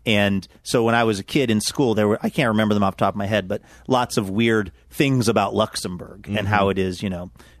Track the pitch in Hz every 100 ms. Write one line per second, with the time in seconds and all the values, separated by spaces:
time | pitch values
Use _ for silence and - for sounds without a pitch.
0 | - 104 101 98 - - - 127 113 117
1 | 117 98 - 151 127 107 - - 131 107
2 | 104 113 220 - 123 107 107 104 98 -
3 | 101 104 101 107 92 101 - - - 127
4 | 120 - 98 98 117 110 98 - _ -
5 | 143 131 110 110 98 101 107 - 101 90
6 | - 98 - 104 98 104 98 95 92 90
7 | 104 90 90 - - -